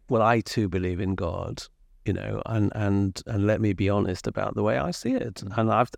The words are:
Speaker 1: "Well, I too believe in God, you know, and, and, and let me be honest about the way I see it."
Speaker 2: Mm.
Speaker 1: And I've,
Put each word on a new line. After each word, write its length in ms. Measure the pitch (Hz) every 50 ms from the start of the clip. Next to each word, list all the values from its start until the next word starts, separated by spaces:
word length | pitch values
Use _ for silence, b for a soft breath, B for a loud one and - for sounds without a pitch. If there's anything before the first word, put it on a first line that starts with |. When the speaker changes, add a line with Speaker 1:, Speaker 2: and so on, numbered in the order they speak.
| _ -
Speaker 1:
"Well, 100 | 131 113
I 200 | 107 110 120 117
too 280 | 104 - - 123 107 95
believe 320 | 82 95 90 90 90 87
in 140 | 101 92 95
God, 480 | 92 92 85 85 90 87 85 113 - - - _ _ - _ _ - -
you 80 | 110 92
know, 300 | 90 - 104 104 104 -
and, 240 | - 113 110 104 98 -
and, 480 | 107 107 101 98 98 101 95 92 - -
and 200 | - 110 98 98
let 160 | 104 107 - 110
me 100 | 107 95
be 160 | - 101 95
honest 380 | 101 104 98 92 92 - -
about 280 | - - 104 101 101 -
the 60 | 104 104
way 140 | 107 117
I 140 | 127 139 175
see 240 | 175 - - 226 262
it." 220 | 254 117 117 95
Speaker 2:
Mm. 200 | - - - 98 117
Speaker 1:
And 140 | 110 110 107
I've, 180 | 110 123 - -